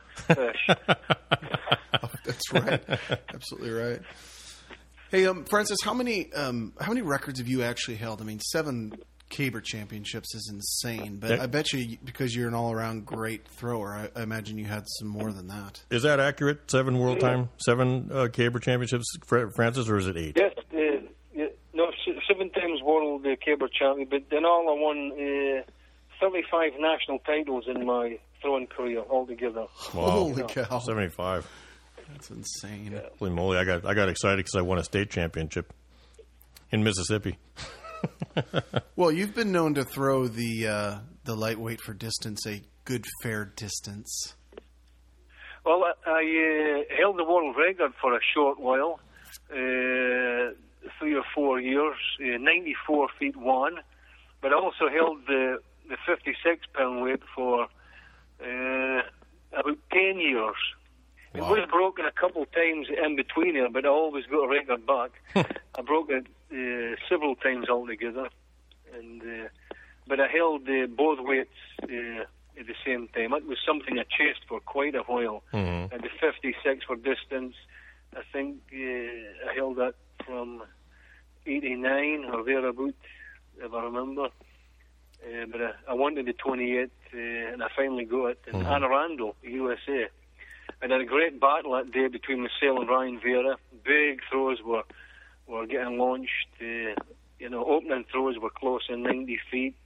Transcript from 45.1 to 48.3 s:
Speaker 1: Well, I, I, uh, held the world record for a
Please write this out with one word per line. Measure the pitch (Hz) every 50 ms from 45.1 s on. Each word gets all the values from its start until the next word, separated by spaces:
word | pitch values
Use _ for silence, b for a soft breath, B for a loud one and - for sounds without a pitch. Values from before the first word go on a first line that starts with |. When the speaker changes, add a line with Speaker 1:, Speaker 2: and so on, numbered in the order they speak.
| _ _ _ _ B B B B B B B
Speaker 1:
Well, | 165 165 180 185
I, | 170 170 - - 165
I, | 160 160 160 160 160 160 160 160 156 156 156 151 147 143 147 156
uh, | 143 135
held | 170 202 196 175
the | 165
world | 160 175 180 160 143 120 131
record | 156 180 190 180 156 139 127 -
for | - 131 123
a | 113 - -